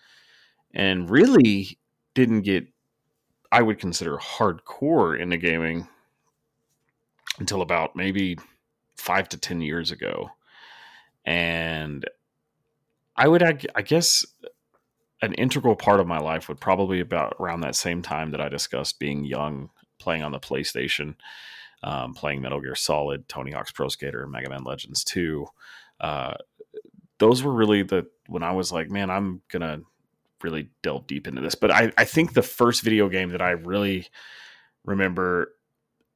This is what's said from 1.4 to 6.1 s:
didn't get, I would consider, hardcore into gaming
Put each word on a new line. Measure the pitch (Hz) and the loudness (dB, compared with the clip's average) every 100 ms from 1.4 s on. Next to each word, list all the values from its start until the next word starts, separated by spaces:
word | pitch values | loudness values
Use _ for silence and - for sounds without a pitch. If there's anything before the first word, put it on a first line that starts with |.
| 117 98 95 - _ _ _ | 8 4 -2 -12 _ _ _
didn't | - 123 110 | 2 4 4
get, | 98 92 - _ _ _ _ _ _ _ _ | 2 0 -2 _ _ _ _ _ _ _ _
I | 117 | 4
would | 113 101 | 4 2
consider, | 92 85 82 71 | -4 -4 -4 -6
hardcore | - - 107 82 - - 143 160 90 65 | -8 0 0 0 -10 -4 2 4 4 0
into | 87 85 | -2 0
gaming | 85 82 82 82 85 _ _ | 0 0 0 -4 -8 _ _